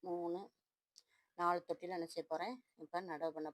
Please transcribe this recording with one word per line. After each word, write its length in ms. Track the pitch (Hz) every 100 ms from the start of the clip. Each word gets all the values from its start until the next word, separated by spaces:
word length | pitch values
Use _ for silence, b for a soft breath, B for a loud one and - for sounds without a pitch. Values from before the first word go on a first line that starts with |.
| 185
மூணு, 320 | 175 170 175 208 _ _ _ _ - b b b -
நாலு 200 | 175 175 170
தொட்டியில 280 | 170 180 180
என்ன 100 | 165
செய்ய 120 | - 156
போறேன், 240 | 160 190 254 _ - 156
இப்ப 180 | 175 185
நடவு 240 | 151 160 156
பண்ண 140 | 156